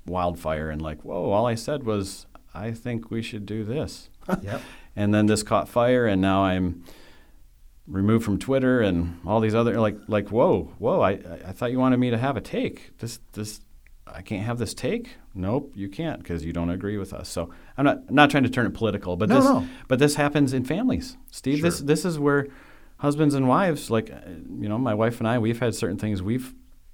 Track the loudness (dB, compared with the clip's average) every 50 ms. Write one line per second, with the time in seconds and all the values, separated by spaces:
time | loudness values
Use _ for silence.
0 | -10 -6 -2 -2 0 -2 -2 -2 -4 -4 -2 -2 -2 -4 -4 -6 -6 -8 -8 -10
1 | -10 -8 -6 -4 0 0 2 2 2 2 0 -2 -4 -4 -4 -4 -2 -2 0 0
2 | -2 -4 -8 -14 -18 -20 -20 -20 -20 -18 -14 -10 -8 -8 -8 -8 -8 -6 -6 -6
3 | -6 -6 -6 -6 -6 -6 -8 -10 -10 -8 -6 -6 -6 -4 -4 -4 -4 -6 -8 -12
4 | -18 -20 -20 -14 -6 -4 -4 -4 -4 -4 -8 -8 -10 -12 -18 -20 -20 -12 -6 -2
5 | 2 2 4 4 6 4 4 2 2 2 2 2 2 2 2 2 4 4 6 4
6 | 4 4 4 4 4 4 4 4 4 4 2 2 0 0 -2 -4 -10 -18 -20 -20
7 | -20 -20 -20 -20 -20 -20 -20 -20 -20 -20 -20 -20 -20 -20 -20 -20 -14 -8 -2 0
8 | 2 4 4 4 4 2 -2 -2 0 0 0 2 4 4 4 4 4 2 2 0
9 | 0 -2 -6 -8 -4 0 2 2 2 4 4 2 2 2 2 2 2 2 0 -2
10 | -4 -2 0 0 0 0 2 4 4 4 4 2 0 -4 -8 -4 -2 0 2 4
11 | 4 2 2 0 -6 -12 -14 -14 -14 -12 -8 -6 -4 -2 0 2 4 4 4 4
12 | 4 2 0 0 0 -2 -2 -4 -6 -6 -4 -4 -4 -4 -6 -10 -18 -20 -16 -12
13 | -12 -12 -12 -12 -18 -14 -10 -10 -10 -10 -10 -14 -18 -20 -20 -20 -20 -20 -20 -20
14 | -20 -18 -18 -14 -10 -8 -6 -4 -4 -4 -4 -4 -4 -4 -6 -4 -4 -2 -2 -4
15 | -6 -8 -16 -20 -20 -14 -8 -4 -2 0 0 -2 -2 -4 -8 -10 -10 -8 -6 -6
16 | -6 -6 -6 -8 -8 -6 -6 -6 -6 -6 -4 -4 -2 -2 -2 -4 -4 -4 -4 -6
17 | -6 -8 -10 -12 -12 -10 -6 -6 -6 -8 -8 -16 -20 -12 -4 0 2 2 2 0
18 | -2 0 4 6 6 6 6 4 2 2 2 0 -2 -2 -2 -2 -2 -2 -2 -2
19 | -4 -4 -2 0 2 4 6 6 6 6 6 2 0 -4 -10 -12 -6 -2 2 4
20 | 4 4 4 2 0 2 2 4 2 2 2 0 -2 -2 -2 -2 0 0 0 -2
21 | -4 -8 -12 -18 -20 -20 -14 -8 -4 -2 0 2 2 0 0 0 0 0 0 2
22 | 0 -2 -2 0 2 2 2 2 0 -2 -6 -18 -20 -20 -20 -20 -20 -20 -10 -4
23 | -2 0 2 2 4 2 4 4 4 4 4 4 4 2 0 -2 -2 -2 0 0
24 | 0 -2 -8 -16 -16 -16 -16 -16 -14 -12 -10 -6 -4 -4 -2 -2 0 0 0 2
25 | 2 0 0 0 0 0 2 2 2 0 0 0 0 -2 -2 0 -2 -2 -2 -2
26 | -2 -2 -2 -2 -2 -2 -2 -2 -4 -8 -14 -20 -20 -20 -20 -20 -20 -20